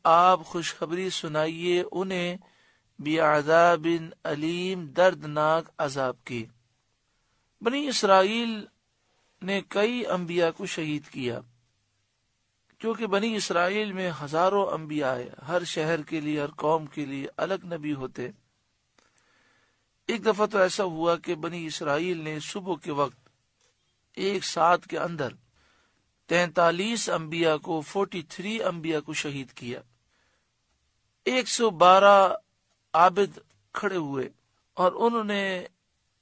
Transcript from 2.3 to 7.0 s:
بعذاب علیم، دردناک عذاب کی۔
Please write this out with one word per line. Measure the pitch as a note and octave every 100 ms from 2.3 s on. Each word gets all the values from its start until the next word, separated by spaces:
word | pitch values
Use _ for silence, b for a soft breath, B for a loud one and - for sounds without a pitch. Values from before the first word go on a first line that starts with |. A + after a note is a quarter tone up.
| F#3 b b b b b -
بعذاب | C#3+ D#3+ D#3 D3+ D3 E3 E3+ E3 E3 E3+ E3 -
علیم، | D#3+ D3 D#3 F3 F#3 F#3 D3+
دردناک | C3+ F#3 D#3 D3+ D3+ D#3 D#3+ - -
عذاب | D3 C3+ C3 A#2+
کی۔ | - A#2+ A2 _ _ _ _ _